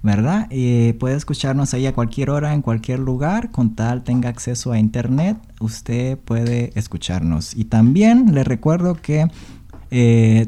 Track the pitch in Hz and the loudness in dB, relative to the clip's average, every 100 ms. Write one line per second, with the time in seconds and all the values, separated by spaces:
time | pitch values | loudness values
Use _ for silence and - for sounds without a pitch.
0 | 104 104 120 202 214 131 123 120 117 113 | 0 2 2 0 -2 -2 0 2 2 2
1 | 127 139 - 147 139 135 139 127 135 127 | -2 -4 -4 -4 -2 -2 -2 -2 -2 -2
2 | 117 139 135 147 151 151 123 113 110 127 | -4 -2 -2 -2 -2 -2 -2 -4 -4 -4
3 | 131 127 147 208 233 - 117 110 113 123 | -4 -2 -2 -4 -4 -2 -2 0 -4 -4
4 | 120 123 120 117 - 123 127 113 107 120 | -2 -2 -2 -6 -8 -6 -4 0 0 0
5 | 117 135 180 214 - - 110 113 - 117 | -2 -2 -2 -4 -10 -8 -8 -8 -6 -4
6 | 127 135 - 117 117 120 120 110 - 85 | -4 -6 -4 -2 -2 -2 -4 -6 -8 -8
7 | - 90 82 80 - - 113 110 113 160 | -6 -4 -2 -2 -4 -8 -2 4 4 6
8 | 220 240 240 139 127 120 151 175 180 170 | 6 6 4 4 2 0 0 0 0 -2
9 | - 151 165 - - - - - - 123 | -2 0 0 -2 -20 -20 -20 -20 -4 2
10 | 117 117 113 110 | 4 6 6 4